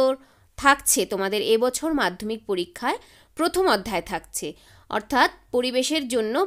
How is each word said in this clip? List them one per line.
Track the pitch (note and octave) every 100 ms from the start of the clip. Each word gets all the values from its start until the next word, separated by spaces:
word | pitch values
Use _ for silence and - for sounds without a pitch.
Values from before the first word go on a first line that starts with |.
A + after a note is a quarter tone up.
| C4 C4+ - _ _ -
থাকছে | C#4 C#4 - - -
তোমাদের | G3 G3 G#3 C3+
এবছর | A3 B3 - D#4+
মাধ্যমিক | D4 A3+ F3+ G#3+ A3 -
পরীক্ষায়, | F#3 F3 - A#3+ A4 - - _ -
প্রথম | E4+ F4 F#4
অধ্যায় | G#3 G3 F#3 E3+
থাকছে, | E3 - - D#3 D#3+ - - _
অর্থাৎ | G#3+ - B3+ F4 - _
পরিবেশের | B3 B3+ B3+ C4 D#4 B3+
জন্য | B3 G#3+ C4